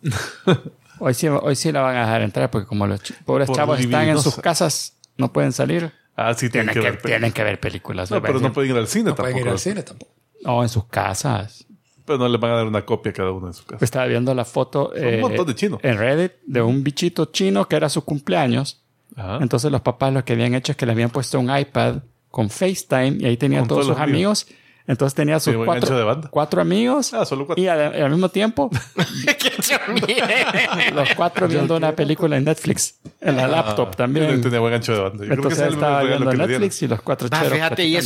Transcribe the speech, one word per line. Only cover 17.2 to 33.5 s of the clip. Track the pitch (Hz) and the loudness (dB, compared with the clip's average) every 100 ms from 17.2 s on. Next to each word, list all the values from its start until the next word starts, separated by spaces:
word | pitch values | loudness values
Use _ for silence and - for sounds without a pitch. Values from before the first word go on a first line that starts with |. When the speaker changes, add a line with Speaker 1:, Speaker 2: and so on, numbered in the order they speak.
| 156 | -2
Speaker 1:
chino | - 190 196 190 | 0 0 2 2
que | 156 | 2
era | 151 | 0
su | 170 | -2
cumpleaños. | - 147 - 175 135 120 139 - _ _ _ - | -4 -6 -2 2 2 2 -2 -8 _ _ _ -12
Speaker 2:
Ajá. | 95 110 | -6 -2
Speaker 1:
Entonces | 135 131 147 | 0 2 2
los | 131 | 0
papás | 127 120 135 | 0 0 0
lo | 135 127 | 0 0
que | |
habían | 117 120 | 0 2
hecho | 123 127 | 0 -2
es | 143 | -2
que | 123 | 0
le | |
habían | 113 120 | 2 0
puesto | 139 127 139 | -2 -2 -2
un | 123 139 | 0 0
iPad | 139 123 117 127 - _ _ | 0 0 0 -2 -8 _ _
con | - 107 | -2 -2
FaceTime | - 185 185 - 135 131 139 | 0 -2 -2 -2 0 2 0
y | 127 | 0
ahí | 117 | 0
tenía | 143 139 | 2 2
Speaker 2:
Con | 120 | 2
Speaker 1:
todos | 143 139 | 2 0
Speaker 2:
todos | - | 0
Speaker 1:
sus | |
Speaker 2:
los | |
amigos. | 147 139 190 208 | 2 2 2 0
Speaker 1:
amigos. | - - _ _ - | -4 -18 _ _ -4
Entonces | 131 139 - | 0 0 0
tenía | 147 156 | 0 0
sus | 151 | 2
Speaker 2:
Sí, | 113 | 0
buen | 113 | 2
Speaker 1:
cuatro, | 127 127 | 2 2
Speaker 2:
ancho | 131 | 2
de | |
banda. | 107 135 156 | 2 0 -2
Speaker 1:
cuatro | 147 151 180 | -2 0 0
amigos. | 165 185 240 285 247 | 2 2 2 0 -2
Speaker 2:
Ah, | 226 | -2
solo | 233 135 143 | -2 -2 -4
cuatro. | 165 | 0
Speaker 1:
Y | 185 | 2
al, | 165 | 2
al | 147 - 143 | 0 0 0
mismo | 156 185 | 2 2
tiempo | 190 214 233 269 | 2 0 0 -2
Speaker 4:
<laughs> | 156 - - 175 - - - | -2 -4 -4 -2 -2 -2 0
¡Qué | 269 | 0
hecho | - - 277 - 233 208 | -2 -2 0 0 -2 0
mierda! | - 220 233 - 220 240 165 - | 0 2 2 2 0 0 0 0
Speaker 1:
los | 147 139 - | 0 0 2
cuatro | 170 - - | 0 0 0
viendo | 139 139 165 | 2 2 2
una | 160 156 | 0 0
película | 147 156 165 143 | 0 2 2 2
en | |
Netflix. | 143 160 151 - - - - - | 2 0 0 -2 -2 -6 -20 -6
En | - 135 | -2 2
la | |
Speaker 2:
Ah, | |
Speaker 1:
laptop | 131 | 2